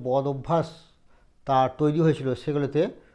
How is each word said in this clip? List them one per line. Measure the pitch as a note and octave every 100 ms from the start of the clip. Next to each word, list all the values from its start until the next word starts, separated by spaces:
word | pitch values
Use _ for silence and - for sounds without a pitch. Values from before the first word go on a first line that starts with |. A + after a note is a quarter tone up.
বদ | B2 C3+ C#3
অভ্যাস | C3+ B2 E3 E3 - - _ _ - _ _ -
তার | C3 C3 -
তৈরি | D3+ D#3
হয়েছিল, | D#3+ C#3 C3+ B2
সেগুলোতে | D3+ D3 C3+ D3 G#3 - -